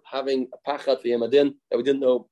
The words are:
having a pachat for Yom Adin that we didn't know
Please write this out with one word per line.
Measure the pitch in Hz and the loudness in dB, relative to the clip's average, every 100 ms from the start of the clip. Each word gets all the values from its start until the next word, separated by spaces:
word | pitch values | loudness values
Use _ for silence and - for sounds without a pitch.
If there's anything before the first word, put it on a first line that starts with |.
| - | -8
having | 131 135 131 123 | -8 -4 -4 -4
a | - - | -8 -8
pachat | 143 - 131 | -4 -2 -2
for | 120 | 0
Yom | 120 | -2
Adin | 113 139 143 139 _ | 2 4 2 -2 _
that | 120 | -2
we | |
didn't | 131 135 | 0 0
know | 131 127 - | 2 0 -2